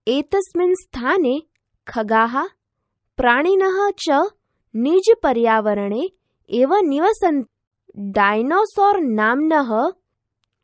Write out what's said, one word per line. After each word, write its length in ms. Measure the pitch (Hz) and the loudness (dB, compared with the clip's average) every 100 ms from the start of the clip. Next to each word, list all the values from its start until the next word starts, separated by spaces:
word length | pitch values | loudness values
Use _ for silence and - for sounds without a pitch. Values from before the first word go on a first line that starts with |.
| - | -4
एतस्मिन् 680 | 269 294 392 381 339 359 370 | -4 -2 -4 -2 -2 0 -2
स्थाने 640 | - 254 247 381 262 285 - _ _ _ - | -6 -8 -2 0 0 -2 -8 _ _ _ -10
खगाः, 580 | 240 214 220 233 262 415 - _ _ _ _ _ - | -8 0 2 2 -2 -6 -10 _ _ _ _ _ -2
प्राणिनः 720 | 247 247 339 392 381 381 403 392 | 0 2 2 2 2 0 -2 -4
च 300 | 330 277 403 - _ _ _ 220 | -2 0 0 -6 _ _ _ -4
निजपर्यावरणे 1300 | 262 370 403 466 277 233 233 220 208 208 202 220 370 - _ _ - | 0 2 4 2 0 0 0 0 0 -2 -4 -4 -8 -10 _ _ -6
एव 260 | 233 269 403 | 0 2 2
निवसन्ति. 720 | 330 277 370 427 359 285 226 _ _ _ _ - | 2 0 0 0 0 -2 -4 _ _ _ _ -12
डायनोसॉर 1000 | 202 196 202 214 254 359 427 415 403 403 | -4 0 2 2 0 0 0 2 2 2
नाम्नः 920 | 277 214 214 262 311 311 247 220 320 381 _ _ _ _ _ _ | 0 0 0 0 0 0 0 -2 -2 -6 _ _ _ _ _ _